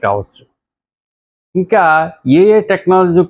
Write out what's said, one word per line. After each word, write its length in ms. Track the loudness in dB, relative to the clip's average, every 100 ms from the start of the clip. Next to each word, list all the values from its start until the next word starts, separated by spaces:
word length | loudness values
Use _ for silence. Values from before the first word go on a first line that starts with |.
కావచ్చు, 380 | -4 -4 -8 _ _ _ _ _ _ _ _ _ _ _ _
ఇంకా 280 | -8 -2 0 2 0 -2 -6 0 2
ఏఏ 180 | 4 2 0
టెక్నాలజీ 540 | -4 0 0 2 0